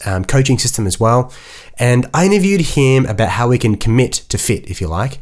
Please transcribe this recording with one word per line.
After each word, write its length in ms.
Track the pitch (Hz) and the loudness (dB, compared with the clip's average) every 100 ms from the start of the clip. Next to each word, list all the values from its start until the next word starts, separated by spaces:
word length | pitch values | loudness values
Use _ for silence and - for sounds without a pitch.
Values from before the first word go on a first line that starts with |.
| 101 | -4
um, 180 | 92 | -4
coaching 340 | 92 135 135 120 | 0 2 2 0
system 280 | 117 - 98 | -2 -2 -4
as 140 | - | 0
well. 320 | 113 120 127 - - - - - | 2 2 -2 -10 -20 -20 -16 -2
And 280 | 120 123 - | 2 2 0
I 140 | 156 190 | 0 2
interviewed 340 | 208 190 196 | 2 2 0
him 460 | 160 143 131 131 - | 0 2 4 4 2
about 240 | 101 98 | -2 -2
how 180 | 117 120 | 0 0
we 100 | 123 | 2
can 180 | 113 101 | 0 0
commit 360 | 113 120 123 - - | 2 2 0 -2 -6
to 80 | 107 | -4
fit, 320 | - 107 - | -2 -4 -6
if 120 | 92 | -8
you 80 | 85 | -6
like, 300 | 85 135 - | -4 -6 -8